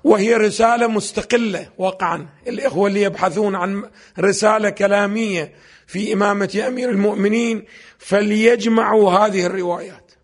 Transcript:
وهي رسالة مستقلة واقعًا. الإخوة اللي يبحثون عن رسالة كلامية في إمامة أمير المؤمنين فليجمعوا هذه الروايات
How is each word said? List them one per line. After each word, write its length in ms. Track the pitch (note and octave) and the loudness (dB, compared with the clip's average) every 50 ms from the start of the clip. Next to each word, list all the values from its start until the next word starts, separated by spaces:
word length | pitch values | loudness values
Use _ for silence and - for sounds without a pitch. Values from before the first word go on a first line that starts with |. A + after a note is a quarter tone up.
| - | 4
وهي 300 | D4 G#3+ G#3 G3 A3+ A#3 | 4 4 4 4 2 2
رسالة 520 | A3+ G#3+ G#3 - - A3+ A3+ A#3 A#3 A#3 | 2 2 0 2 2 2 2 2 2 0
مستقلة 800 | A3+ A3 G#3 G3 - - A3 - - A#3+ A#3 A#3 A3 F#3 D3 C#3 - _ - | 0 0 -4 -4 -4 -8 -8 -4 -2 -2 0 0 -2 -4 -8 -10 -14 _ -6
واقعًا. 500 | F#3 F#3+ F#3+ F#3+ F#3+ E3+ E3+ D#3+ D3 D#3 _ _ _ | -4 -4 -4 -4 -4 -4 -4 -6 -8 -16 _ _ _
الإخوة 420 | B3 A#3+ - - - C3+ E3+ G3+ G3+ | -10 -8 -4 -4 -4 -2 0 0 0
اللي 140 | G3 G#3 | 0 0
يبحثون 520 | G3+ G3 G3 - F3 F#3 D#3 G3+ G#3+ G#3 F#3+ | -2 -2 -2 -2 -2 -2 0 0 -2 -2 -2
عن 360 | F#3 F3 G3 G3 G3+ G#3 - _ - - _ _ - | -2 -4 -4 -4 -8 -10 -12 _ -20 -20 _ _ 0
رسالة 520 | F#3 G3+ F#3+ G3 G#3+ G#3+ G#3+ G#3+ G#3+ G#3 | 0 0 0 2 2 2 2 2 0 -2
كلامية 840 | G3+ - G3+ G3 G3+ G3+ G#3 G3+ G#3 A3 A3+ G#3+ F#3+ E3+ D3+ - - - _ - - _ _ | -2 0 0 2 2 2 0 0 -2 -4 -4 -2 -4 -4 -6 -8 -12 -20 _ -20 -20 _ _
في 260 | _ - F#3 G#3 G#3+ | _ -8 -6 -4 -2
إمامة 520 | G#3+ G3 G3+ G3+ G3+ G3+ G3 F#3+ - G3+ A3 C4 | -2 0 0 0 0 0 -2 -4 -4 -4 -4 -4
أمير 220 | B3+ B3+ B3 B3 | -6 -4 -4 -2
المؤمنين 760 | A#3 G3 G3+ G#3 G#3 G#3 G3 G#3 G#3+ A#3 A#3 A#3 A3+ G#3 - _ - - - - _ _ | 0 0 0 0 0 0 0 0 0 0 0 -2 -4 -6 -8 _ -20 -20 -20 -20 _ _
فليجمعوا 1120 | - - F#3 G#3 G#3 G#3 G#3 G#3+ A3 A#3 A#3+ A#3 G3 A3+ A3+ A3+ G#3+ G3+ G#3+ A3 G#3 F#3+ | -6 -2 0 0 2 0 0 4 4 4 4 4 2 2 2 2 2 2 4 4 4 6
هذه 360 | F3+ G3 G#3+ G#3+ F#3+ F#3+ F3 | 6 4 2 2 2 0 -2
الروايات 680 | F3+ F#3 F#3+ F3+ F3 E3+ E3+ - F#3 F3 - _ _ _ _ | -2 -2 -4 -4 -4 -6 -6 -10 -16 -18 -20 _ _ _ _